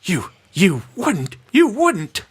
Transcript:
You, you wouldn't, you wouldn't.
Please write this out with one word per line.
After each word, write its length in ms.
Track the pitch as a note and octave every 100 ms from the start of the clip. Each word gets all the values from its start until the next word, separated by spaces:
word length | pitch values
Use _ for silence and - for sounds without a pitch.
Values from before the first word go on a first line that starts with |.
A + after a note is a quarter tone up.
You, 260 | - F3 G2 _ _
you 300 | - F#3 C#3 - -
wouldn't, 400 | B3 G#3 C3+ - _
you 160 | C4 E4
wouldn't. 540 | A3 E4+ A3 D#3 - -